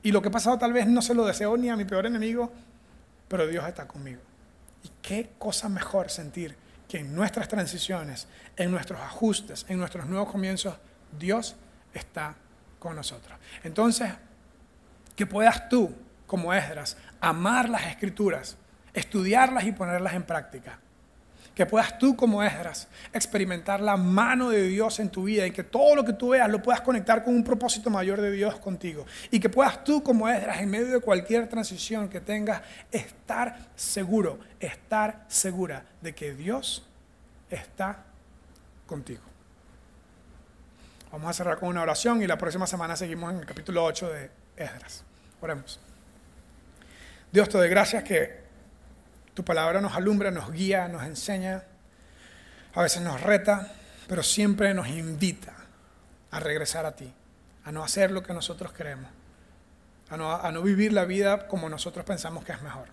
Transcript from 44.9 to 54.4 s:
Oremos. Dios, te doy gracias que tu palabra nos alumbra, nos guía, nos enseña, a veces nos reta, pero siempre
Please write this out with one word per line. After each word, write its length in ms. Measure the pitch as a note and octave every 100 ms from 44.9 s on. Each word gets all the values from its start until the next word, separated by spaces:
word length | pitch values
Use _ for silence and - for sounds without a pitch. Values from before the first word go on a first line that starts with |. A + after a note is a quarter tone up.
| - - - - -
Oremos. 400 | E3 C#3 - - - - - - - - - - - - - - - - -
Dios, 160 | F#3+ G#3
te 100 | G3+
doy 120 | F3
gracias 340 | F#3+ G#3 A3+
que 420 | - F3 - - - - - - - - - - -
tu 80 | -
palabra 380 | F3 E3 E3 F#3+
nos 120 | G3+
alumbra, 360 | E3+ G3 G#3 G3
nos 200 | F3 -
guía, 360 | D#3+ F#3+ F#3+ F3
nos 160 | E3
enseña, 600 | D3+ D3+ - G3 F#3 F#3+ F#3 - - _ - - - - - - -
a 80 | -
veces 200 | E3+ F3+
nos 200 | F3 C3+
reta, 520 | - - G3+ G3+ G3 - - - -
pero 160 | F3+
siempre 500 | - -